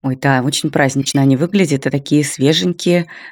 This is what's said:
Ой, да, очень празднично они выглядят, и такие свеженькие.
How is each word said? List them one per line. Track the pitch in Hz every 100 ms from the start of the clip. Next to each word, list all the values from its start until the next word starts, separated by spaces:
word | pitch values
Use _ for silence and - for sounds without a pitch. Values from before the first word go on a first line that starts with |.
Ой, | 135 127
да, | 143 131
очень | 131 - 156
празднично | 151 135 139 135 143
они | 135 131
выглядят, | 170 202 165 139 139
и |
такие | 139 139 147
свеженькие. | 143 - 135 160 180 170 - 175 165 - -